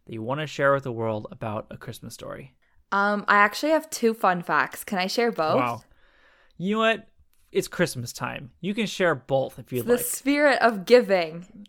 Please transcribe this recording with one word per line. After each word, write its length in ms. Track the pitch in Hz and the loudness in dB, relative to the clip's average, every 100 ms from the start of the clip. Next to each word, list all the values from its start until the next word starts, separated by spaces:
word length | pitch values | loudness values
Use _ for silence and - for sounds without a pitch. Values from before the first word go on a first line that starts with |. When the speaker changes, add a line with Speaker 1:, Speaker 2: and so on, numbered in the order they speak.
| - | -14
Speaker 1:
that 80 | |
you 80 | 113 | -10
want 180 | 110 139 | -6 -6
to 60 | 151 | -6
share 260 | - 139 | 0 4
with 100 | 139 | 4
the 80 | 139 | 0
world 360 | 113 113 107 104 | -4 -2 -4 -6
about 360 | - 113 107 - | -10 -8 -6 -8
A 60 | - | -14
Christmas 360 | - 113 117 | -14 -16 -16
Story? 400 | - 135 143 135 _ _ _ - | -16 -14 -14 -16 _ _ _ -6
Speaker 2:
Um, 340 | 196 202 208 196 | -2 0 0 2
I 100 | 202 | 4
actually 340 | 208 208 294 | 4 4 0
have 180 | 311 311 | 0 0
two 240 | - 233 | 0 0
fun 300 | 226 202 175 | 2 2 0
facts. 400 | 170 156 131 - | 0 0 0 -4
Can 160 | - 196 | -6 -4
I 80 | 190 | -2
share 240 | - 233 | 0 -2
both? 240 | 190 156 175 | 0 0 0
Speaker 1:
Wow. 260 | 123 117 - _ _ _ _ _ _ - | 0 -4 -12 _ _ _ _ _ _ -8
You 180 | 175 214 | -4 0
know 40 | |
what? 260 | 220 220 - _ _ _ _ | 2 0 -6 _ _ _ _
It's 160 | - - | -4 -4
Christmas 460 | - 170 131 120 | 0 -2 -2 -10
time. 380 | - 123 123 127 _ | -8 -8 -8 -14 _
You 140 | 175 202 | -6 -2
can 100 | 208 | -2
share 300 | - 180 143 | 0 0 0
both 420 | - 135 127 - | 0 -2 -2 -8
if 140 | 123 | -8
you'd 80 | 123 | -4
Speaker 2:
It's 80 | 120 | 0
the 80 | 240 | 0
Speaker 1:
like. 100 | 240 | 0
Speaker 2:
spirit 560 | - 269 285 294 262 | -4 0 4 4 4
of 240 | 226 214 180 | 2 2 6
giving. 800 | 240 202 190 165 165 180 - | 6 6 0 0 -8 -16 -20